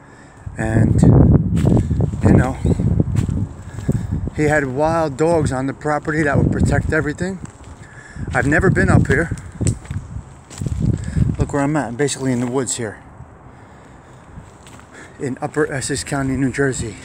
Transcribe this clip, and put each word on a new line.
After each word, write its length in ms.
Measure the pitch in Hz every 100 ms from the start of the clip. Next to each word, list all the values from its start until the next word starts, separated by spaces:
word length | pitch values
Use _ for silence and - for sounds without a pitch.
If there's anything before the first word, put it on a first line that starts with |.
| - - - - - -
and, 440 | 113 110 110 - - - - - - - - - - - - -
you 100 | -
know, 240 | - 127 - - - - - - - - - - - - - - - - - - -
he 80 |
had 220 | 151 151 139
wild 500 | 127 156 165 156 135
dogs 380 | 160 165 147
on 140 | 131 135
the 60 |
property 500 | 127 151 147 160 156
that 140 | 147 135
would 140 | -
protect 400 | - - 143 -
everything. 480 | 156 143 143 180 190 - - - - - - - - -
I've 140 | 131 143
never 220 | 160 185
been 200 | - 190
up 180 | 139 -
here. 300 | 139 170 - - - - - - - - - - - - - - - - - - - - -
Look 160 | -
where 80 | 143
I'm 160 | 143 156
at, 120 | 113
I'm 60 | 117
basically 380 | 143 - 131
in 80 | 120
the 60 | 123
woods 280 | 131 120 -
here. 260 | 110 - - - - - - - - - - - - - - - - - - - - - - -
In 180 | 135 131
Upper 300 | 147 147 156
Essex 320 | 139 - 135
County, 320 | - 143 135 131
New 160 | 135
Jersey, 440 | 143 139 123 117 -